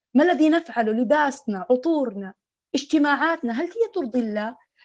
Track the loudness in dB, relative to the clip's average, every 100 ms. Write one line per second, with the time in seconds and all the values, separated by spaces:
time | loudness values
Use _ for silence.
0 | _ 2 4 4 4 2 0 -4 -2 0
1 | 2 2 2 -2 -8 -6 0 0 2 0
2 | -2 -6 -14 -16 _ _ _ -8 0 0
3 | 2 2 0 -2 -4 -4 -4 -2 -4 -2
4 | -4 -4 -4 -4 -6 -10 _ _